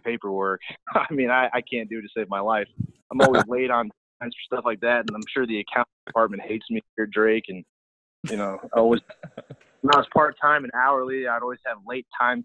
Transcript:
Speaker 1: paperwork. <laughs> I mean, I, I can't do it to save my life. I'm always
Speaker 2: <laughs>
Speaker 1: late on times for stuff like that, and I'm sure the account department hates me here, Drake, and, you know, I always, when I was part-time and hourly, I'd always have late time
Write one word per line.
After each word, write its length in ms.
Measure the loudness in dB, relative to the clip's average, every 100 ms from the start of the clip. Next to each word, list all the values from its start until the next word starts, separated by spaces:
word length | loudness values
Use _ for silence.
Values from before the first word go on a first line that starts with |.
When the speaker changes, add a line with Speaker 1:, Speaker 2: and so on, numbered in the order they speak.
Speaker 1:
paperwork. 580 | -6 -6 -4 -2 -2 -2 -6 -14
<laughs> 160 | -4
I 100 | -2 -2
mean, 180 | -2 2
I, 200 | 2 2
I 80 | -2 -4
can't 200 | -8 -6
do 80 | -10
it 40 |
to 60 | -8 -6
save 140 | -4
my 100 | -2
life. 280 | 0 -2 -2 -8 -10 _ _
I'm 80 | 2
always 220 | 4 4
Speaker 2:
<laughs> 40 | 2
Speaker 1:
late 220 | 0 2
on 200 | 2 0 -8 _ _
times 120 | -12 -12 -8
for 60 | -4
stuff 80 |
like 160 | -2 -2
that, 200 | 2 2
and 100 | 0
I'm 60 | -8 -6
sure 120 | -4 -2
the 140 | -2
account 280 | -2 -2 -2 _ -4
department 360 | 0 2 0
hates 220 | -6 -8 -4
me 100 | -6 -4 -6
here, 100 | -2
Drake, 320 | 2 4 2 -2
and, 140 | -12 -14 _ _ _ _ _ -8
you 60 | -4
know, 200 | -4 -6 -2
I 40 | 2
always, 240 | 4 4 0 -18 -18 -18 -18 -20 _ _
when 120 | 4
I 40 | 4
was 80 | 4
part-time 500 | 4 4 4 2 2
and 80 | 0
hourly, 540 | 0 2 2 0 -4 -2
I'd 140 | -2
always 160 | -4 -8 -8
have 100 | -10 -8
late 200 | -10 -10 0
time 240 | 0 0